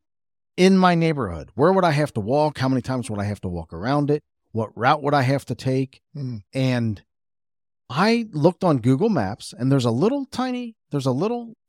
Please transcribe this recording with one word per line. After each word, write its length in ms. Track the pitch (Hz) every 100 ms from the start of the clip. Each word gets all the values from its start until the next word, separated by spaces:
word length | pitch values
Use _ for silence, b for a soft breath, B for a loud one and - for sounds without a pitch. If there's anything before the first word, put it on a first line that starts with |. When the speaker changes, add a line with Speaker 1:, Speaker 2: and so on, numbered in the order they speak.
| _ _ _ _ _ -
Speaker 1:
in 200 | 185 190
my 160 | 185 170
neighborhood? 560 | 165 147 107 85 - -
Where 160 | 156
would 140 | 190 180
I 60 |
have 220 | 147 151
to 60 | -
walk? 360 | 101 143 151 -
How 100 | 131
many 120 | 131
times 280 | - 131 113
would 100 | 104
I 60 | 101
have 160 | 104
to 80 | 95
walk 220 | 87 80
around 380 | 82 107 147 143
it? 120 | 147 - _ _
What 240 | 110 107 -
route 240 | 120 151
would 100 | 143
I 80 | 143
have 240 | 127 135 -
to 100 | 123
take? 460 | 143 135 135 - _
Speaker 2:
Hmm. 240 | 147 131 113 -
Speaker 1:
And 480 | 131 131 123 117 104 _ _ _ _ _ _ _ _ _
I 380 | 127 208 233 220
looked 320 | 156 151 180
on 140 | 185 139
Google 300 | 110 131 220
Maps, 440 | 180 95 107 - -
and 140 | 127
there's 140 | 139 120
a 60 |
little 340 | 117 196 285 269
tiny, 500 | - 254 247 240 220 _
there's 140 | 147 131
a 60 |
little 420 | 127 202 240 233 -